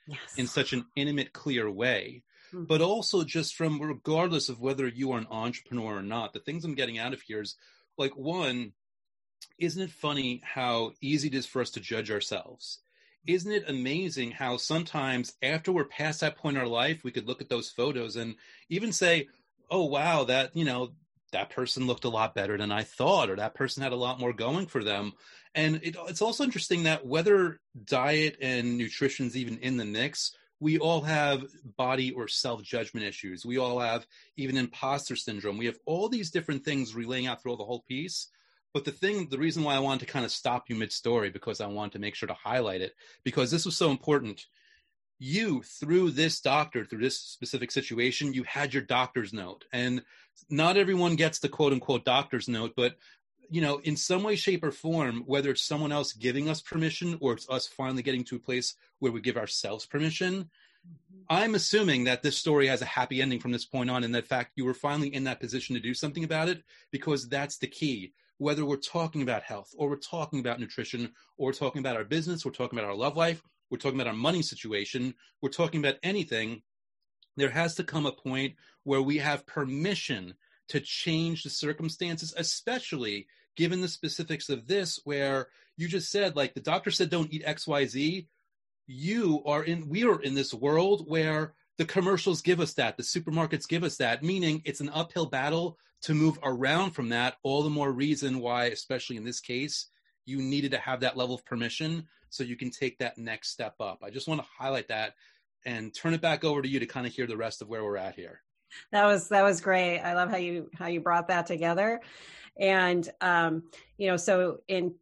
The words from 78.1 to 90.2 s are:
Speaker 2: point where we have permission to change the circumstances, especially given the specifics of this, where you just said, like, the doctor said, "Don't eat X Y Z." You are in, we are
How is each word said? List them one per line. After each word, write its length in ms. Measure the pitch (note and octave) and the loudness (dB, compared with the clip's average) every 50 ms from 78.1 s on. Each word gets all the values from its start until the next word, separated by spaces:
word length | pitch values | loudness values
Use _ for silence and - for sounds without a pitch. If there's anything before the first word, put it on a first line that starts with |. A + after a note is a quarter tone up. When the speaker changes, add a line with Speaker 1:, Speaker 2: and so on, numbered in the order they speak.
Speaker 2:
point 440 | - - - C#3 B2+ C3 C3+ C3+ - - _ _ _ _ - | -2 -4 -6 -4 -2 -2 -2 -4 -6 -10 _ _ _ _ -2
where 180 | C#3 C#3 C3+ | 2 2 4
we 160 | C3+ C3+ D3 D3+ | 4 4 2 2
have 280 | C#3+ D3+ D3 C3+ - | 2 0 0 -2 -4
permission 880 | - - D#3+ C#3+ C3 C3 C#3 D#3+ G3 G3+ - - - C3+ G2+ F#2 F2+ F2+ _ _ _ _ _ _ - | -6 -4 -4 -2 -2 -2 0 0 0 0 -2 -2 -4 -4 -6 -6 -10 -14 _ _ _ _ _ _ -4
to 120 | - C#3+ | -4 -4
change 640 | - - - - - F3 D#3+ D#3+ E3 E3 E3 D#3+ - | -4 -4 -6 -4 -2 0 2 2 2 0 -2 -4 -6
the 60 | C3+ | -8
circumstances, 840 | - - - D3 D3+ D#3 E3 D#3+ D#3+ - F3+ F3 E3+ E3 E3 D#3+ - E3+ | -6 -4 -4 -4 -4 -4 -4 -6 -6 -4 -4 -4 -4 -6 -6 -6 -6 -4
especially 920 | F3 E3 - - - - B3 B3+ - - - C#3 A#2+ G#2+ G2+ G2+ F#2+ - _ _ _ _ _ | -2 -2 -4 -2 -2 -2 -4 -4 -4 -6 -6 -4 -4 -4 -4 -6 -8 -12 _ _ _ _ _
given 260 | - E3 E3 F3+ F3+ | 0 2 2 2 0
the 60 | F3+ E3+ | -2 -4
specifics 640 | - - - D3+ - - E3 - D#3+ D#3 - - | -4 -6 -6 -6 -4 -6 -6 -6 -6 -6 -4 -4
of 180 | C#3 A#2+ A2+ A#2+ | -4 -4 -2 -2
this, 320 | F#3+ G3+ F#3+ E3 - - - | 0 0 0 -2 -4 -6 -6
where 420 | C#3 D3 C#3 C#3 C#3 C#3 C3+ B2+ - _ _ _ _ _ - | -4 -2 0 0 0 0 0 -2 -4 _ _ _ _ _ -6
you 100 | E3 E3+ | -4 -2
just 240 | E3+ F#3 D#3+ - | -2 -2 -2 0
said, 240 | - G3+ G3+ F#3 D3+ | 0 2 2 2 2
like, 180 | C#3+ C#3 B2+ - | 0 0 0 -2
the 60 | C3+ | -4
doctor 320 | - D#3 D#3+ F#3+ F#3 G3+ | -2 0 0 2 2 2
said, 180 | - - F#3 D#3 | 2 2 2 2
"Don't 220 | F3 E3+ D#3+ D#3 | 2 2 0 0
eat 120 | D3+ D#3 - | -2 -4 -4
X 220 | D3+ D3+ - - - | -4 -4 -4 -2 0
Y 180 | D3+ C#3+ C#3 | 2 2 2
Z." 420 | A#2+ A2 C3 C#3+ D#3 F3+ F#3+ E3 - _ _ _ _ _ _ _ _ _ _ _ - | 2 0 0 0 0 0 -2 -6 -12 _ _ _ _ _ _ _ _ _ _ _ -18
You 540 | C3 B2+ D3 F3+ G#3+ A#3+ A3+ F3 D3+ D3 C#3+ | -10 -6 -2 0 0 2 4 4 2 2 2
are 180 | D3 D3 D3+ D#3 | 2 0 2 2
in, 260 | E3 E3+ E3+ D#3+ C#3+ | 0 -2 -2 -2 -2
we 140 | D3+ G3+ A#3+ | 0 4 6
are 160 | A#3+ G3 - | 6 6 4